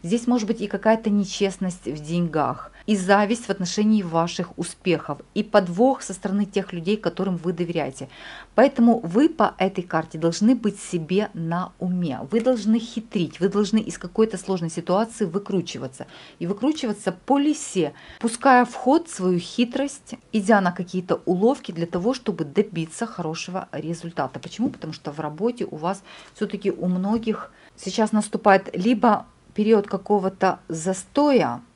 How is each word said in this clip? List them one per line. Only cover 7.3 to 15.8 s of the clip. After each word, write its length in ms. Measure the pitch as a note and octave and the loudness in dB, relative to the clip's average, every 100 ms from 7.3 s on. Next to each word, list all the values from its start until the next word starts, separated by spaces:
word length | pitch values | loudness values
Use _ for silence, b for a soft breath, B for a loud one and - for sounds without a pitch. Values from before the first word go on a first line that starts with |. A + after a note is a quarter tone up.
| F3 | -2
вы 180 | E3 | -4
доверяете. 540 | E3+ E3+ E3 C#3 - C3 B B B B | -4 -2 -2 -4 -8 -16 B B B B
Поэтому 440 | - C#4 C#4 A#3 A#3 | 4 4 6 4 4
вы 320 | E3+ F#3+ D#4+ | 2 4 4
по 240 | - G#3+ - | 4 0 2
этой 260 | F#3+ F#3+ | -2 -2
карте 360 | F3+ D#3+ D#3+ D#3 | -2 -2 -2 0
должны 360 | E3+ E3 G#3+ | 0 4 4
быть 240 | C4 G#3+ G3+ | 4 0 -4
себе 520 | - F3+ D#3 F#3 G#3+ | -6 -6 0 -2 -2
на 400 | E3+ E3 E3+ F3+ _ | -6 -4 -4 -4 _
уме. 420 | F3+ F3+ E3+ B2+ C3+ | -4 -2 -2 -4 -2
Вы 100 | A3+ | 0
должны 380 | A#3+ B3 G#3 A3+ | 2 0 2 0
хитрить, 600 | A#3 - - G3+ D#3+ - | 0 -10 -6 -4 -4 0
вы 80 | F#3+ | 0
должны 300 | G3+ G3+ A3 | 0 2 0
из 180 | - - | -2 -10
какой-то 400 | F3+ - A3 F#3 | -6 0 0 0
сложной 340 | - F#3+ E3 | -4 -4 -2
ситуации 540 | E3+ E3+ F#3 A3+ - | -6 0 0 0 -4
выкручиваться. 840 | E3 F#3 G3+ F#3+ - C3 | -4 -4 -2 -4 -2 -10